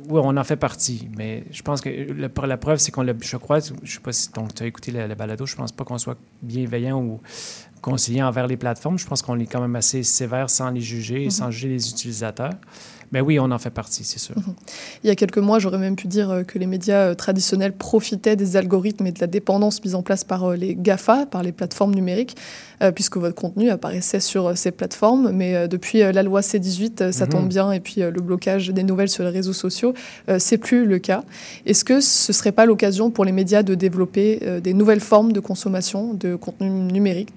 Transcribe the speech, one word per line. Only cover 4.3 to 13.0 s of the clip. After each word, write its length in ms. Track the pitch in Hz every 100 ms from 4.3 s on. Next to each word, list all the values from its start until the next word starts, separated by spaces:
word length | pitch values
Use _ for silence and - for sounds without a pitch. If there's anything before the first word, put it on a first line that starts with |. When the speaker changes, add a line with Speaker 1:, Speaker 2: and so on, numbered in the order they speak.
Speaker 1:
donc, 220 | - 110
tu 80 | -
as 60 | 117
écouté 240 | - -
le, 160 | 120 107
le 80 | 107
balado, 320 | 110 110 135
je 80 | -
pense 160 | 131
pas 120 | - 131
qu'on 120 | 123
soit 200 | 127 127 - _
bienveillant 580 | 120 120 123 120 123 135
ou 180 | 120 110 - - - - - -
conseiller 400 | - 131 - 123
envers 240 | 131 123 123
les 120 | 127
plateformes. 420 | 120 117 151 180
Je 80 | -
pense 140 | 139
qu'on 180 | - 120
est 60 | 117
quand 160 | 127
même 160 | 123 120
assez 260 | - 131
sévère 460 | 117 - 123 127 135
sans 200 | - 127
les 120 | 123
juger 400 | 117 117 110 127
et 40 | 139
Speaker 2:
Mhm. 40 |
Speaker 1:
sans 180 | 196 123
juger 200 | 117 135
les 200 | 127 117
utilisateurs. 640 | - 123 110 113 107 131 185 - - - -